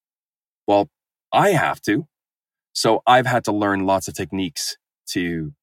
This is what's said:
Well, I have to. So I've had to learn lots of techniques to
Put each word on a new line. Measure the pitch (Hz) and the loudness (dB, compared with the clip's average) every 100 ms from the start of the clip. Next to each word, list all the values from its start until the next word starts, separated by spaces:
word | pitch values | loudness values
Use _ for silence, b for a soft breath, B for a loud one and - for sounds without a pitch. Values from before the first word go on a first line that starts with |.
| _ _ _ _ _ _ - | _ _ _ _ _ _ 0
Well, | 101 - _ _ _ _ | 0 0 _ _ _ _
I | 120 190 | 2 2
have | 185 78 - | 2 0 -4
to. | - 107 165 _ _ _ _ _ _ | -2 -2 -4 _ _ _ _ _ _
So | - 117 110 - | -2 0 2 4
I've | 127 127 | 4 4
had | 123 - | -2 -2
to | |
learn | 104 104 98 95 | -2 0 0 0
lots | 95 98 | 0 -2
of | 80 | -8
techniques | 90 95 90 - - - _ _ - | -6 -6 -6 -6 -10 -10 _ _ -10
to | 98 87 82 78 - | -6 -4 -4 -8 -12